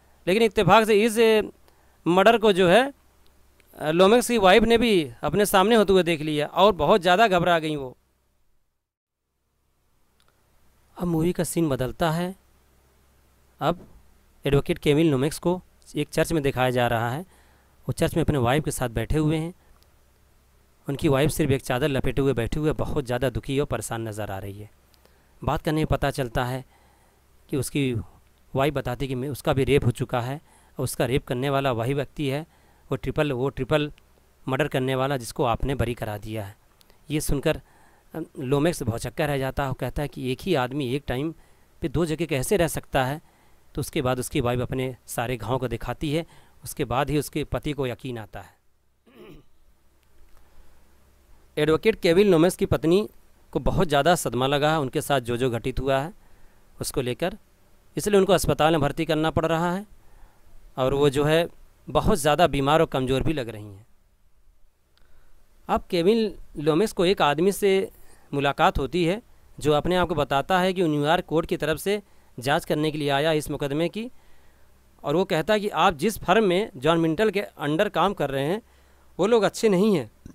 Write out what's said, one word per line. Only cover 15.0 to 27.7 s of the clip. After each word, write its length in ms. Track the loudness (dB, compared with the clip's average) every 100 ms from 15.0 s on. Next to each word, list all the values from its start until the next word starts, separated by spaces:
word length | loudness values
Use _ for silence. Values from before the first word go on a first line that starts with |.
| 4
लोमेक्स 280 | 2 0 -2
को 240 | -4 -4 -6 _ -10 -8
एक 120 | -4
चर्च 240 | -2 0
में 100 | 0
दिखाया 280 | -2 0 0
जा 160 | 2 0
रहा 240 | 0 -2
है। 120 | -6 -10 _ _ _ _ _
वो 120 | -8
चर्च 240 | -2 -2 0
में 80 |
अपने 140 | 0 2
वाइफ 260 | 2 0
के 60 | -2
साथ 180 | -4 -4
बैठे 300 | -4 -2 0
हुए 180 | 0 -2
हैं। 180 | -4 -12 _ _ _ _ _ _ _ _ _ _ _ _ -10
उनकी 200 | -2 0
वाइफ 220 | 2 2
सिर्फ 200 | 0 0
एक 120 | 0
चादर 260 | -2 -2 0
लपेटे 340 | 0 -2 0
हुए 100 | 0
बैठी 280 | 0 -2 -2
हुई 80 | -2
है, 60 |
बहुत 300 | -2 -4 -4
ज़्यादा 260 | -4 -2 -2
दुखी 300 | -4 -4 -4
और 60 | -2
परेशान 420 | -6 -6 -8 -8
नज़र 220 | -8 -8
आ 80 | -8
रही 200 | -10 -14
है। 120 | -18 _ _ _ _ _ _ _
बात 180 | -4 -2
करने 140 | -2 0
में 100 | 0
पता 240 | 0 -2
चलता 340 | -2 -4 -2
है 200 | -4 -4 -10 _ _ _ _ _ _ _ _
कि 60 | -6
उसकी 380 | -4